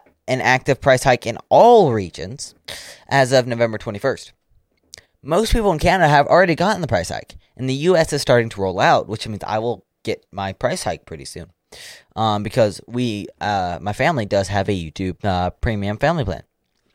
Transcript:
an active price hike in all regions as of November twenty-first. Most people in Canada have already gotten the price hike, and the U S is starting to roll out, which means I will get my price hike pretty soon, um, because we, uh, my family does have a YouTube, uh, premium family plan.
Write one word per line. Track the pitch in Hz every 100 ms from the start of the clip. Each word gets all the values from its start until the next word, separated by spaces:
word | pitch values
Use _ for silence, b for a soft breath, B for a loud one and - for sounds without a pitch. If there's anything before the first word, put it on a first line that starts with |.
| _ _ -
an | 127
active | 117 127 - 135
price | - 127
hike | 139 123 -
in | 113 -
all | 131 220 240 170
regions | 113 90 - 85 139 - _ - B B B B
as | 139 131
of | 131 123
November | 120 117 110
twenty-first. | - 101 - 107 - _ _ _ _ _ _ - b b
Most | 131 165 220
people | 240 202
in | 156
Canada | 185 190 160
have | 143 143
already | 165 185
gotten | 147 180 208
the | 151
price | 98 85
hike, | 53 - - _
and | - 127
the |
U | 131 160
S | 180 156
is | 147
starting | - 123 113
to | 101
roll | 95 92
out, | 139 139 -
which | 104 -
means | 104
I | - 110
will | 117 107 _ _
get | - 104 _
my | 92 98
price | 95 120 175
hike | - 82
pretty | - 78 67
soon, | - - _ _ B B B B -
um, | 110 104
because | 104 123 110 87 -
we, | 120 123 104 92 -
uh, | 101 101 90 87
my | 95
family | 104 139 156
does | 101 101 92
have | 101 98
a |
YouTube, | 98 82 - 95 85
uh, | 104 90 90
premium | - 123 107 101 107
family | 143 170
plan. | 110 85 - _ _ _ _